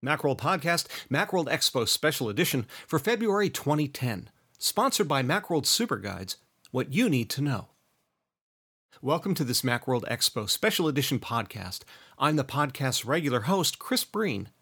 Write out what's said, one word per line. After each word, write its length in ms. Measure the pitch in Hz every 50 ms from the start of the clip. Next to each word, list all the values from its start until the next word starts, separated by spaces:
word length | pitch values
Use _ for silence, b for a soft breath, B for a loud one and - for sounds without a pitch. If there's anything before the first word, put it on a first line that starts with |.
| -
Macworld 320 | 131 151 143 - 147 131
Podcast, 500 | 127 - 147 190 180 135 165 170 165 - B B B B B
Macworld 360 | 131 143 190 - - 185 160
Expo 420 | 127 135 143 - - - 131 117 107
Special 400 | - - - 156 147 - 131 110
Edition 380 | 104 117 175 151 - 139 110 B B B B
for 120 | B - 156
February 500 | - 214 233 220 226 220 196 202 208 190
twenty 400 | - - - 139 147 151 151 135
ten. 400 | 139 - 127 127 113 92 90 - _ _ _ _ _ _
Sponsored 500 | - - - - 226 269 - - 208 147
by 140 | 147 139 131
Macworld 420 | 123 156 202 196 - 175 156 127
Super 320 | - - - 226 226 -
Guides, 400 | 104 95 101 92 90 95 95 - - _ _ _ _ _ - -
what 200 | 120 127 - 131
you 160 | 170 247 233
need 220 | 151 127 117 104
to 100 | - -
know. 280 | 139 147 131 107 120 - _ _ _ _ _ _ _ _ _ _ _ _ _ _ _ _ _ _ _ _ _ _ _ _ B B
Welcome 340 | B 131 147 160 - 196 185
to 100 | - 147
this 180 | 120 123 - -
Macworld 440 | 127 120 120 - - 127 120 - -
Expo 400 | 117 113 - - - 123 107 101
Special 400 | - - - 214 214 - 185 156
Edition 300 | 143 139 135 - 139 120
podcast. 680 | - - 120 117 113 - - 107 95 92 92 - - B B B B B B B
I'm 180 | 135 147 156
the 80 | 151 131
podcast's 640 | 135 - 143 147 143 127 - 143 131 127 - -
regular 340 | 113 135 170 165 143 123 123
host, 380 | 110 127 190 196 170 - - -
Chris 260 | - - 262 247 -
Breen. 460 | - - 202 226 190 123 98 98 101 _ _